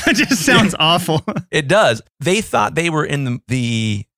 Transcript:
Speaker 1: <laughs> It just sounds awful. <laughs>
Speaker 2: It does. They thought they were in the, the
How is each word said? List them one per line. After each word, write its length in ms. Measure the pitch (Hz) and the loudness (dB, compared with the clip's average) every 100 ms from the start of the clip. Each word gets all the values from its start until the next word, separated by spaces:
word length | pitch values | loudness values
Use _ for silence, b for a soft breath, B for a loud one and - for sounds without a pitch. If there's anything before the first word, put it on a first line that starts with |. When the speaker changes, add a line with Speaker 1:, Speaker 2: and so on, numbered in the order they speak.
Speaker 1:
<laughs> 60 | - | -2
It 80 | 269 | 0
just 280 | 285 226 | 0 0
sounds 300 | 202 240 214 - | 2 4 2 2
awful. 460 | 156 175 180 156 - 185 | 2 2 0 -2 -2 -6
<laughs> 140 | - | -4
Speaker 2:
It 180 | 156 139 | -4 2
does. 340 | 196 165 113 - - | 4 4 0 -6 -6
They 200 | 156 208 | -2 0
thought 340 | - - 104 | 0 0 0
they 160 | 147 170 | 0 -2
were 140 | 156 | 0
in 200 | - 143 | -2 -2
the, 160 | 131 123 - | -4 -6 -4
the 560 | 127 120 113 110 104 - | -4 -2 -2 -2 -4 -8